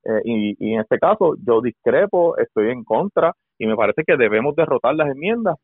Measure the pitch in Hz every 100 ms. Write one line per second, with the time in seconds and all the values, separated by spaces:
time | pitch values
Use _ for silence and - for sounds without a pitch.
0 | - 107 117 113 104 98 107 110 107 120
1 | 165 208 170 - - 113 120 - 120 135
2 | 202 180 170 - 117 - 107 127 110 113
3 | 196 - 165 - _ _ 110 110 107 -
4 | 156 147 110 107 135 147 156 127 120 156
5 | 147 135 175 233 208 151